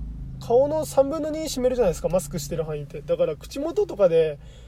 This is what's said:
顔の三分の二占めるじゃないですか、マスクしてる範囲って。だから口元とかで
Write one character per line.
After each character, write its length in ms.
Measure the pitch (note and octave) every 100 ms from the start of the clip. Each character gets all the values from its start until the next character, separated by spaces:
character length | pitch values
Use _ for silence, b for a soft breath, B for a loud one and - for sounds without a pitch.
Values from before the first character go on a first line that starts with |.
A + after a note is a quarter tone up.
| - - - -
顔 260 | - A#3+ C#4+
の 180 | D#4
三 240 | D4+ - C#4
分 140 | D#4+
の 80 | D4+
二 140 | D4+
占 160 | D#4+ -
め 80 | B3
る 80 | B3
じ 60 |
ゃ 20 |
な 40 | G3+
い 20 |
で 40 |
す 80 | D#3
か、 60 | E3+
マ 120 | F3+
ス 100 | -
ク 80 | F3
し 100 | -
て 80 | E3
る 80 |
範 140 | D#3 D3+
囲 40 |
っ 40 | C#3+
て。 160 | D#3
だ 140 | D3 E3+
か 100 | E3+
ら 100 | D3+
口 240 | - C4+
元 260 | D4+ F4 F#4+
と 100 | E4+
か 120 | F#3
で 300 | E3 D#3 C#3+ B B